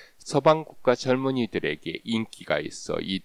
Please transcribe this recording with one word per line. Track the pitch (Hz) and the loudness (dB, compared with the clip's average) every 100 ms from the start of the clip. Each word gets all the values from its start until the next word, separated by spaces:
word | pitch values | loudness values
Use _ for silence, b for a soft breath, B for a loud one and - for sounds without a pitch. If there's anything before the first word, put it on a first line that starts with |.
| B - | B -18
서방 | - 147 151 156 156 | -2 4 6 4 0
국가 | - - 123 | -2 2 2
젊은이들에게 | 131 127 135 131 113 87 80 76 - - | 2 0 0 0 0 -2 -2 -4 -6 -8
인기가 | - 113 110 - - 76 | -2 -2 -2 -6 -2 -2
있어 | 76 - - 80 | -2 -8 -6 -4
이 | 85 95 | -2 -6